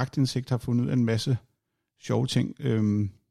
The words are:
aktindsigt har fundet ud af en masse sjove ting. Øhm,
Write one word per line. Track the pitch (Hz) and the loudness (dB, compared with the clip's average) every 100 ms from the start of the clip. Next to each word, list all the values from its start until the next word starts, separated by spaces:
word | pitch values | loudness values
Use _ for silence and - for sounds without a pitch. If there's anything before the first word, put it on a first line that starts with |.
aktindsigt | 127 147 131 127 - | -2 0 0 0 -2
har | 123 | -2
fundet | - 120 127 | 0 0 2
ud | |
af | |
en | 131 113 | 2 2
masse | 113 139 120 - _ _ _ _ _ | 0 0 -2 -4 _ _ _ _ _
sjove | - 113 131 | -2 -2 0
ting. | 123 - - | 0 -2 -2
Øhm, | 135 110 107 104 101 - _ | -2 2 2 2 -2 -6 _